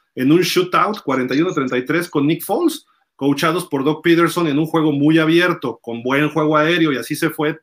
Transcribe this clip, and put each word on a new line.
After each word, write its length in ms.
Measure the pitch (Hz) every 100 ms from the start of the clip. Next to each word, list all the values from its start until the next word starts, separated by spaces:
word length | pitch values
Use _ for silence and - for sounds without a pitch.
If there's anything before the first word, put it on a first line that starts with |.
| _
en 160 | - 131
un 120 | 170
shootout, 580 | 170 180 180 170 185 208
cuarenta 340 | - 131 127
y 60 | 139
uno 140 | 180
treinta 240 | 165 127 127
y 80 | 127
tres, 240 | 160 170
con 160 | 151 143
Nick 180 | 165
Foles, 400 | - - 339 - - _ _ _
coachados 500 | 139 143 165 170 170
por 160 | 139
Doug 200 | 135 151
Peterson 440 | 170 165 170 175 165
en 120 | 139
un 80 | 160
juego 260 | 165 156
muy 260 | 143 147 160
abierto, 600 | 156 170 180 165 127 -
con 240 | - 117
buen 260 | 123 139 151
juego 300 | 156 151 151
aéreo, 340 | 156 175 156
y 60 | 127
así 180 | 117 151
se 140 | 160
fue 300 | - 151 156